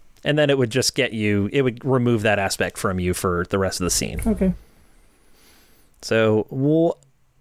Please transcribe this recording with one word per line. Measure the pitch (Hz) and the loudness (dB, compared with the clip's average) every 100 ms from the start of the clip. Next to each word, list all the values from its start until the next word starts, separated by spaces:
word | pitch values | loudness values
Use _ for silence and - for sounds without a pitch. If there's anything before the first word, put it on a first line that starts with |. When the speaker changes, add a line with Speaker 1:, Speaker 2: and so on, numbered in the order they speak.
| - - | -20 -10
Speaker 1:
And | 147 151 | -2 0
then | 147 | 2
it | 139 | 2
would | 120 | 0
just | 127 - - | 0 -2 0
get | 123 | -2
you, | 113 107 101 101 | 0 0 0 0
it | 139 | 0
would | 127 117 135 | -2 -2 -2
remove | 127 120 117 | 0 2 2
that | 107 101 | 2 0
aspect | 98 - 92 - | 0 -2 -4 -4
from | 101 92 | -4 -2
you | 90 | -2
for | 90 98 87 90 | -2 -2 -2 -2
the | 101 | 0
rest | 95 - | -2 -2
of | |
the | 87 | -2
scene. | - - - 226 | -2 -4 -4 -2
Speaker 2:
Okay. | 208 190 180 - _ _ _ _ _ _ - _ _ _ _ _ - | 0 0 -2 -8 _ _ _ _ _ _ -20 _ _ _ _ _ -14
Speaker 1:
So, | - 110 110 107 - | -2 2 4 2 0
we'll | 135 139 156 170 - _ _ _ _ | -2 2 2 2 0 _ _ _ _